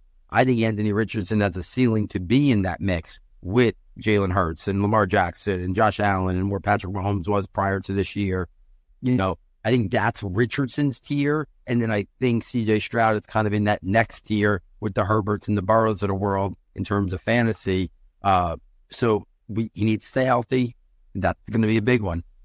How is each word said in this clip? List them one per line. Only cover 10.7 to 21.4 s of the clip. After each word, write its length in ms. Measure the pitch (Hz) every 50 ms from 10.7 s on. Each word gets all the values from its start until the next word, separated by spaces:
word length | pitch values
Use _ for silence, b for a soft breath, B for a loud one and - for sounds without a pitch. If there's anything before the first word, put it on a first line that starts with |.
| - - 147 143 127 -
tier. 480 | - - 147 143 143 143 147 156 151 - _ _ _
And 160 | - 127 120 117
then 80 | 113
I 160 | 110 104 98 - _ -
think 240 | 127 127 117 117 104
C 200 | - - 123 113
J 140 | 107 110 107
Stroud 380 | 104 - - 113 113 110 110
is 100 | 107 -
kind 220 | - - 110 110 107
of 40 | 101
in 120 | 107 104
that 180 | 104 107 107 -
next 400 | 92 98 110 117 - - - -
tier 400 | - 110 104 104 104 104 90 - - - -
with 160 | - 110 98
the 80 | - 104
Herberts 460 | 98 107 110 101 98 104 98 - -
and 100 | 104 101
the 40 | 92
Burrows 400 | 92 110 113 113 110 107 95 101
of 60 | 98
the 60 | 98
world 400 | 98 98 101 98 98 95 101 82 - _ _ -
in 80 | - 92
terms 280 | - 101 101 101 95 90
of 80 | 92
fantasy. 680 | - - 113 120 120 113 107 - - - 95 92 95 85 - _ _ - _ _ -
Uh, 340 | 98 95 90 90 85 80 - - _ _ _ _ _
so 380 | - - - 117 110 104 98 - _ _ _ -
we, 240 | 110 98 113 107 -
he 100 | - 104
needs 200 | 110 107 104 -
to 60 | -
stay 140 | - 135 131
healthy. 500 | 127 127 120 120 - - 131 127 120 120 _ _ _ _ _ _ _ -
That's 240 | 101 90 90 82 -